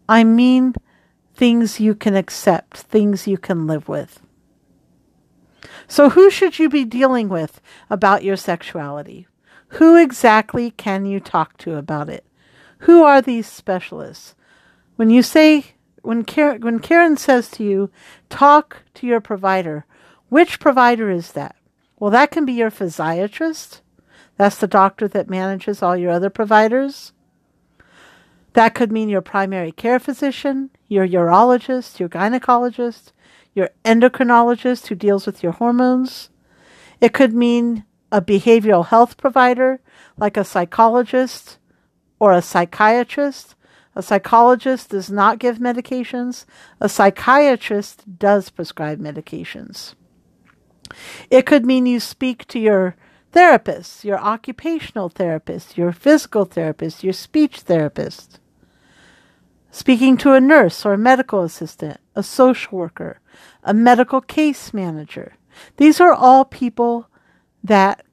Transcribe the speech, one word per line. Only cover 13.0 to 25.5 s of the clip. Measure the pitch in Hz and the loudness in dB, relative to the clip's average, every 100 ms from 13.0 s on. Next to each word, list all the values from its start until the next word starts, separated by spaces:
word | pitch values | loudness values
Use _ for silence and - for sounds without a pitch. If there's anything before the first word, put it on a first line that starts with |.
are | 302 277 | 8 4
these | 262 233 214 | 2 -4 -8
specialists? | - - 185 - 165 - 156 - _ _ _ _ _ _ - | -12 -8 -8 -8 -16 -18 -20 -20 _ _ _ _ _ _ -2
When | 226 | 2
you | 240 | 4
say, | - 311 311 302 - _ _ _ | 4 4 4 4 -2 _ _ _
when | 226 233 | -8 -8
Karen, | 220 - 294 233 | -6 -2 -2 -2
when | 233 233 | -6 -6
Karen | - 339 339 294 | 0 2 2 0
says | - 254 226 | 0 0 -2
to | - | -8
you, | 208 196 196 - _ _ _ | -4 -2 -4 -8 _ _ _
"Talk | - 233 202 - - _ _ | 2 4 4 2 -8 _ _
to | 247 | -4
your | 233 | -4
provider," | 214 202 190 190 170 151 - _ _ _ _ | -4 -6 -4 -4 -4 -10 -14 _ _ _ _
which | 277 349 - | 2 2 0
provider | 311 262 240 233 214 | 0 2 2 2 -2
is | 180 170 | -6 -8
that? | - 143 - _ _ _ _ | -12 -14 -16 _ _ _ _
Well, | 208 | -2
that | 233 285 | 2 0
can | 330 277 | -2 -4
be | |
your | 240 226 | -4 -4
physiatrist. | - 185 160 160 170 202 - 320 311 - - _ _ _ _ _ - | -6 -10 -6 -6 -4 -6 -6 -8 -8 -14 -20 _ _ _ _ _ -2
That's | 202 - | -2 -2
the | 190 | -2
doctor | 202 190 - 208 | 0 0 -2 -6
that | 202 - | -6 -8
manages | 185 190 | -8 -6